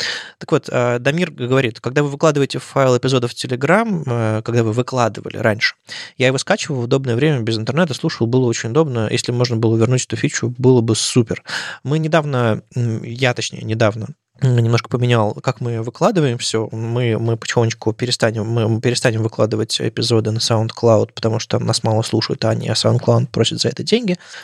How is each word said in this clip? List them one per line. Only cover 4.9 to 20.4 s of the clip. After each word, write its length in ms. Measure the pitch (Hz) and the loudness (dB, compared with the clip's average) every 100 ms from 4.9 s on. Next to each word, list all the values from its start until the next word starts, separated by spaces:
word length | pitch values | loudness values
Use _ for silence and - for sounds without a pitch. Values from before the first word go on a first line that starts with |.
| 127 113 101 - 104 | 0 0 -2 -10 -2
раньше, 380 | 110 107 - - - - - - | 0 0 -4 -6 -16 -18 -16 0
я 100 | 131 | 0
его 120 | 131 | 2
скачивал 420 | - 202 - 131 | 0 -2 -2 -4
в 20 | 120 | 0
удобное 300 | 135 131 117 | 0 0 2
время, 260 | 156 135 | 2 2
без 180 | 110 110 | 0 -2
интернета, 340 | 117 143 175 | -2 0 0
слушал, 320 | 120 160 - 117 | -2 -4 -2 0
было 220 | 127 123 | 2 2
очень 240 | 117 117 | 0 0
удобно. 380 | 135 156 120 107 | 0 2 0 -2
Если 200 | 120 - | -2 -2
можно 260 | 123 123 117 | 0 0 2
было 200 | 113 113 | 2 4
вернуть 280 | 113 127 - | 2 2 -2
эту 100 | 113 | -2
фичу, 400 | 147 - 117 123 | -2 -2 -4 2
было 240 | 127 127 | 4 4
бы 140 | 113 110 | 4 0
супер». 480 | - 127 113 - - - - - | 2 2 2 -4 -6 -10 -8 -10
Мы 160 | 127 156 | -4 -2
недавно, 640 | 160 165 147 131 117 110 - 123 | 2 0 2 0 0 0 -4 -4
м, 280 | 120 110 | -2 -2
я, 320 | 117 120 127 123 | -8 -2 0 0
точнее, 260 | - - | -6 -8
недавно 540 | 113 113 110 113 98 - _ _ | -6 2 2 2 -8 -14 _ _
м, 160 | 127 123 | 2 4
немножко 320 | 113 117 - | 4 2 0
поменял, 440 | 127 123 117 104 139 | -2 2 2 0 -2
как 260 | - - | -6 -4
мы 200 | 123 117 | -6 -4
выкладываем 560 | 117 - 190 190 143 117 | -6 -2 0 2 0 0
все. 300 | - 113 107 | -2 -2 -4
Мы, 460 | 110 113 123 120 110 | -6 -4 0 0 0
мы 200 | 113 113 | 0 -2
потихонечку 560 | - 123 113 - 113 | -2 0 0 0 -4
перестанем, 540 | 110 123 - 117 113 107 | -2 -4 0 0 0 -2
мы, 200 | 117 110 | 0 0
мы 140 | 110 | 2
перестанем 420 | 123 120 131 110 | 0 0 0 0
выкладывать 560 | 110 - 110 110 110 - | -2 0 0 0 -2 -2
эпизоды 520 | 117 - 113 113 110 | -4 -2 0 2 0
на 80 | |
SoundCloud, 720 | 110 | -2